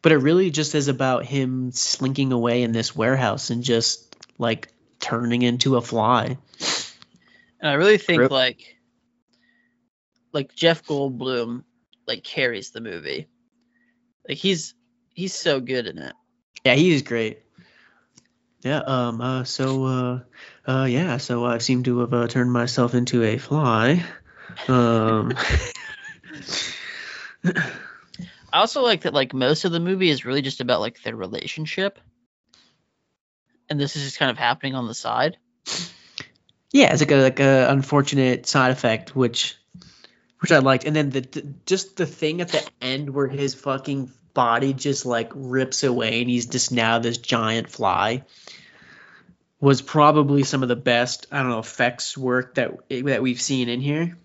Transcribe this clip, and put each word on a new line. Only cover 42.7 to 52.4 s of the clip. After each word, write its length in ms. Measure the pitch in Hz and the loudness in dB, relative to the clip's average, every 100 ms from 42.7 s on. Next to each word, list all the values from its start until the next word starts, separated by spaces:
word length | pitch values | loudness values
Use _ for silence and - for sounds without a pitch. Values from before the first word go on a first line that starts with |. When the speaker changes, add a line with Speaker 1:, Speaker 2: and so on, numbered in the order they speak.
| _ | _
Speaker 1:
end 300 | 127 135 147 | -6 -6 -4
where 160 | 135 139 | -4 -4
his 260 | 139 139 | -2 -4
fucking 580 | - 143 135 151 139 131 _ _ - | -4 -6 -4 -4 -6 -6 _ _ 0
body 320 | 120 117 135 | 2 2 0
just, 320 | 135 147 135 127 | -2 -2 -2 -2
like, 280 | 117 117 139 | -2 -4 -10
rips 480 | 131 127 131 - | -4 -2 0 0
away 380 | 139 123 113 113 | 0 0 0 -2
and 80 | 123 | 0
he's 160 | 123 123 | -2 -2
just 260 | 127 - | -4 -2
now 260 | 123 113 117 | 0 2 2
this 200 | 117 120 | 0 -4
giant 520 | - 120 110 110 - | -2 -2 0 -2 -4
fly 540 | - 101 90 101 123 - - - - - - - - - - _ _ _ _ | -4 0 2 0 -2 -8 -20 -20 -20 -20 -20 -20 -20 -20 -20 _ _ _ _
was 220 | 139 131 | 4 4
probably 600 | - 156 147 151 139 143 | 2 4 6 6 4 2
some 200 | 135 139 | 0 -2
of 60 | 127 | -2
the 80 | 120 | -2
best, 500 | 123 120 123 - - | 2 2 0 -6 -8
I 100 | 143 | -4
don't 100 | 127 | -2
know, 100 | 117 | -4
effects 580 | 113 - 123 123 - - | -6 -2 -2 -2 -10 -6
work 380 | 127 123 | -2 -2